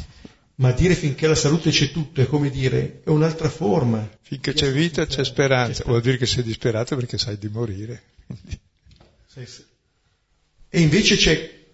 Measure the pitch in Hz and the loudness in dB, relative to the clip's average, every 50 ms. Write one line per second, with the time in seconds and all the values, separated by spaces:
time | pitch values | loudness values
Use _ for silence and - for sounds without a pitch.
0 | - - - - - - - _ _ _ _ - 127 127 117 139 160 185 170 - | -16 -16 -18 -20 -20 -20 -20 _ _ _ _ 0 2 2 4 4 4 2 2 2
1 | - 143 131 - 160 156 156 - - 143 160 165 - 165 - - 143 135 - 165 | 0 -4 -2 0 2 2 2 2 2 2 2 2 2 0 2 2 0 0 -2 -4
2 | 147 - - 143 120 - 151 147 143 139 127 135 131 127 127 127 - - - - | -6 -4 0 0 0 2 2 0 0 -2 -2 -2 -2 0 0 0 -2 -4 -8 -8
3 | - 165 156 151 156 165 156 - 160 135 - - 180 208 190 160 123 120 113 110 | -2 0 2 2 2 2 2 0 0 0 0 0 0 2 2 2 2 2 0 0
4 | 110 104 - _ _ - 143 131 - 147 131 - 147 139 131 147 165 170 147 180 | -4 -8 -12 _ _ -12 -10 -6 -4 -2 0 0 0 2 2 2 0 0 0 -2
5 | 156 - - 143 131 - - - 139 131 135 127 123 110 104 - - - 120 117 | -2 -2 -2 -4 -4 -2 0 0 2 2 2 2 0 0 -2 -4 -2 0 0 2
6 | 113 131 131 120 123 110 - 131 120 113 110 - - 123 107 107 123 - 156 127 | 2 2 0 0 0 -2 -2 -2 -2 -4 -6 -2 -2 -2 0 0 -2 -2 -4 -4
7 | 120 - - 107 - 107 104 101 104 107 104 113 120 113 95 95 107 117 123 - | -4 -6 -6 -6 -6 -6 -6 -8 -8 -8 -6 -6 -6 -6 -6 -10 -10 -12 -14 -16
8 | - _ _ - _ - 131 - - - - - _ _ _ _ _ - - _ | -18 _ _ -20 _ -18 -18 -18 -14 -14 -14 -14 _ _ _ _ _ -20 -20 _
9 | - _ _ _ _ _ _ 135 123 - - - - _ _ _ _ _ _ _ | -20 _ _ _ _ _ _ -20 -18 -18 -20 -20 -20 _ _ _ _ _ _ _
10 | _ _ _ _ _ _ _ _ _ _ _ _ - _ - 180 165 147 143 208 | _ _ _ _ _ _ _ _ _ _ _ _ -20 _ 0 2 4 4 4 4
11 | 208 - 214 - - 170 156 - - - - - _ _ | 4 4 2 4 4 2 2 0 -2 -8 -16 -20 _ _